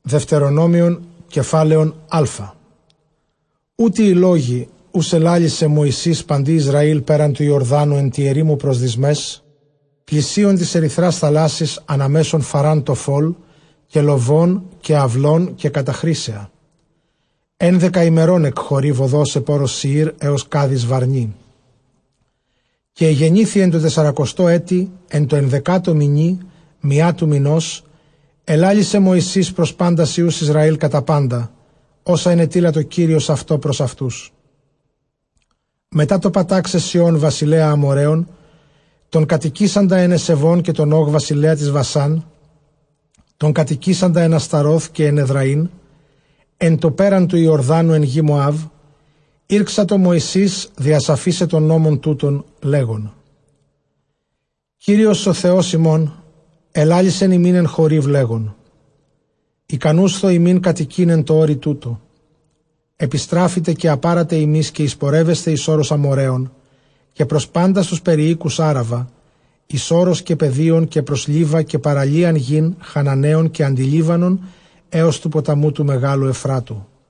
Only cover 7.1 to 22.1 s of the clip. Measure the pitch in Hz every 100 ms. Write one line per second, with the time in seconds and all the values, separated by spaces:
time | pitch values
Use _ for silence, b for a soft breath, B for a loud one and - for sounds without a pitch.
7.1 | 151 151 127 147 143 123 147 147 143 139
8.1 | 135 139 135 160 147 147 127 127 113 139
9.1 | 147 - - _ _ _ _ _ _ -
10.1 | 151 139 - 202 190 170 175 156 - 175
11.1 | 160 151 151 156 - 160 - - 139 139
12.1 | 151 160 160 131 143 147 156 131 123 -
13.1 | 143 156 175 b b b b b 156 147
14.1 | 143 120 151 170 185 180 - - 147 135
15.1 | 120 147 165 180 - 147 147 135 - 160
16.1 | 151 - 107 101 _ _ _ _ _ _
17.1 | _ _ _ _ _ 175 180 175 180 170
18.1 | 160 160 180 147 - - 139 143 127 135
19.1 | 143 143 151 135 143 135 - 139 147 156
20.1 | - 143 139 - 147 139 135 117 127 127
21.1 | 135 113 98 _ _ _ _ _ _ _